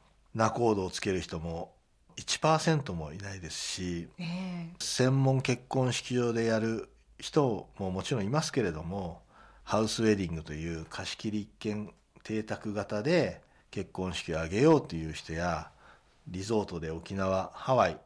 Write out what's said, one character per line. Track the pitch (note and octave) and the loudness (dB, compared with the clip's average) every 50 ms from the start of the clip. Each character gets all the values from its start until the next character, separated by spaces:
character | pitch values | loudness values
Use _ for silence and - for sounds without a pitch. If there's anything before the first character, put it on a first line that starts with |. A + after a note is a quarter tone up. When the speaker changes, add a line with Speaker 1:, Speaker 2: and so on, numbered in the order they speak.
| _ _ _ _ _ _ - | _ _ _ _ _ _ 0
Speaker 1:
仲 | A2 A2 A2 - A#2+ | 0 2 2 2 2
人 | A#2+ A2+ G#2+ G2 F#2 | 4 4 4 4 0
を | F2+ - | -2 -4
つ | - | -2
け | - G#2 | 0 0
る | F#2+ F2+ | 0 0
人 | E2+ - F#2+ E2+ | -2 -4 -6 -6
も | D#2+ E2+ E2 E2+ - - - _ _ _ _ _ _ _ _ | -6 -6 -6 -6 -8 -10 -14 _ _ _ _ _ _ _ _
一 | - - - - - | -12 -6 -4 -2 2
パ | - D#3 D#3+ | 4 4 4
ー | D#3 | 4
セ | - E3 D#3+ | 4 2 2
ン | D3 C3+ | 2 0
ト | - F2+ | -2 -4
も | E2 D2+ D2 D2+ | -6 -6 -8 -8
い | F#2 | -10
な | G2 G2 G2 | -10 -10 -10
い | F#2+ | -10
で | F2 D2+ | -10 -10
す | - | -8
し、 | - - - - - F#2 F2+ F2 E2+ E2+ E2+ - - | -8 -6 -6 -6 -4 -2 -2 -2 -4 -6 -8 -10 -8
Speaker 2:
え | F3 | -6
え。 | E3 F3 F3+ F#3+ F#3 F3 F3 E3+ E3 F3 - | -6 -6 -6 -6 -6 -6 -6 -8 -8 -8 -8
Speaker 1:
専 | - - - - B2+ C3 C3+ C3+ C#3 | -6 -2 2 4 4 4 6 6 6
門 | C3+ C3+ C3 | 4 4 4
結 | - - B2 B2 - - | 2 2 0 0 -2 0
婚 | - C3 B2+ B2+ A#2+ | 0 2 2 2 0
式 | - - - B2 | -2 -4 -2 0
場 | B2 A#2+ A#2+ A#2 | 2 2 2 2
で | A#2 A2+ | 2 4
や | A2+ A2 A2 | 4 4 4
る | A2 A2+ A2+ G#2+ - - - _ _ _ - - | 2 2 0 -2 -4 -8 -14 _ _ _ -18 -12
人 | - - - D#3 C#3+ B2 G#2 F#2 F#2 - - - | -12 0 2 4 4 4 2 0 -4 -8 -8 -4
も | G2 F#2 | -4 -2
も | F2+ F#2+ - | -2 -2 -2
ち | - D3 | -2 -2
ろ | A#2 | -2
ん | G2 | 0
い | G2+ | 0
ま | C3 D#3 | 0 0
す | D#3 - - | 0 0 0
け | C#3 A2 | 2 2
れ | F2+ | 2
ど | D#2 D#2 E2 | 0 -2 -4
も、 | E2 F#2+ G2+ F#2 E2+ - - - _ - - - - - - - | -6 -4 -4 -4 -6 -8 -10 -16 _ -20 -20 -20 -20 -20 -16 -4
ハ | - - G#2+ | 0 2 2
ウ | A2 G#2+ | 2 2
ス | - - A2+ | 2 4 4
ウ | |
ェ | A2 G#2+ | 4 6
デ | G2 F#2 D#2+ | 4 2 0
ィ | E2 | -4
ン | |
グ | D#2+ D#2+ | -6 -6
と | D#2 D2+ | -8 -8
い | D#2 D#2+ E2+ E2 | -6 -4 -4 -4
う | D#2+ D#2+ | -6 -6
貸 | - - - F#2 - | -8 -10 -10 -8 -8
し | - | -8
切 | - - G#2+ G#2 | -6 -4 -4 -4
り | G#2+ | -4
一 | G2+ - - - | -4 -8 -10 -6
軒 | - G#2+ G#2 G#2 G#2 - - _ _ _ _ - - | -4 -4 -4 -4 -6 -8 -12 _ _ _ _ -16 -8
邸 | - A2 A2 G#2+ | -4 -4 -4 -2
宅 | - G#2+ - - A2 G2+ | -4 -6 -6 -6 -4 -4
型 | G#2 G2+ - G#2+ G#2 G#2+ | -4 -4 -2 -2 -2 0
で | D3 F3+ E3+ B2+ F#2 F2 - - _ _ - _ _ - | 2 4 4 4 2 0 -6 -12 _ _ -20 _ _ -8
結 | G#2 F#2 - | -6 -6 -6
婚 | - - F#2 F#2 E2+ | -6 -4 -4 -2 -2
式 | - - - D#2+ | -4 -4 -4 -2
を | |
挙 | D#2 E2 D#2+ F#2 | -2 -2 0 2
げ | G#2+ C#3 | 4 6
よ | D#3+ D#3+ | 8 8
う | C#3 - | 6 4
と | - E2+ | 0 -4
い | E2 D#2+ D#2+ | -6 -4 -6
う | D2+ | -6
人 | - - - D#2+ | -8 -8 -6 -4
や、 | D#2+ F2 F2 E2 D2+ D#2 - - - - - - - _ _ _ _ _ - | -2 0 0 0 -2 -4 -8 -14 -20 -20 -20 -20 -20 _ _ _ _ _ -10
リ | F2+ F#2 F#2+ | -8 -6 -4
ゾ | G#2 A2+ G#2+ | 0 0 0
ー | G2 | 0
ト | F2 F#2 E2 | 0 -4 -6
で | D#2+ D#2 D#2+ | -6 -6 -6
沖 | E2+ F2 - G2 | -8 -8 -6 -4
縄、 | G2 F#2+ F#2+ F#2+ F#2+ F#2 - - | -2 0 2 2 0 0 -4 -8
ハ | - - - C3 | -6 -2 2 4
ワ | A#2+ G2 F#2 | 6 6 4
イ、 | D#2 - - | 2 -2 -10